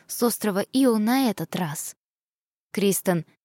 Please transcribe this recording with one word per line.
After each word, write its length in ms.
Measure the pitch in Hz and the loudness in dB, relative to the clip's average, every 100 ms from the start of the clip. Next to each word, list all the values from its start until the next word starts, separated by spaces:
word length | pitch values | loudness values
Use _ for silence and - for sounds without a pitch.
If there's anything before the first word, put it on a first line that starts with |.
| - | -14
с 160 | - | -2
острова 380 | 240 - 214 190 - | 0 0 -2 -2 0
Ио 260 | 262 269 220 | 2 4 4
на 320 | 214 254 262 | 2 2 0
этот 260 | 196 165 175 | -2 -4 -4
раз? 380 | 170 143 - - _ _ _ _ _ _ _ | -4 -6 -10 -16 _ _ _ _ _ _ _
Кристен 540 | - 196 185 - 175 156 _ | 0 0 2 0 -2 -4 _